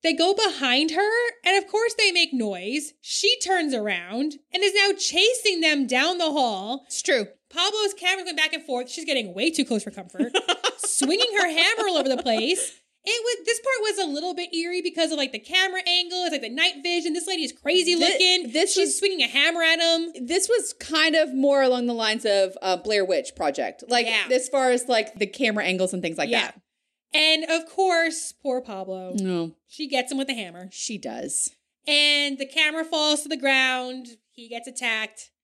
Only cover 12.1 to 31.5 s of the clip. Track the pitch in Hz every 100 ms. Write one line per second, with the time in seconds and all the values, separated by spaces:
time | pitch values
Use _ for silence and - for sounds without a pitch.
12.1 | 262 262 220 233 370 - - _ _ -
13.1 | 466 453 466 349 453 480 523 427 403 359
14.1 | 285 349 349 349 330 339 359 349 - 320
15.1 | 311 269 226 - 359 381 370 370 359 349
16.1 | 359 349 302 226 247 349 320 349 349 339
17.1 | 320 339 370 277 - - 359 339 349 339
18.1 | 392 370 359 294 262 392 370 392 - 392
19.1 | 370 240 247 302 339 320 330 330 330 339
20.1 | 320 247 349 370 466 - - - 311 320
21.1 | 320 302 262 277 277 262 247 240 233 220
22.1 | 220 226 202 190 190 190 180 202 214 185
23.1 | 170 131 - 160 139 131 - - 240 233
24.1 | 226 202 254 254 277 262 247 254 233 220
25.1 | - 202 - 240 208 196 185 185 185 175
26.1 | 165 160 233 - - _ _ _ _ _
27.1 | 311 311 311 311 330 330 - 381 339 330
28.1 | 320 - - 285 254 247 196 190 190 185
29.1 | 185 190 175 165 - _ - 302 262 254
30.1 | 269 269 240 185 170 185 - - 214 -
31.1 | 113 135 - -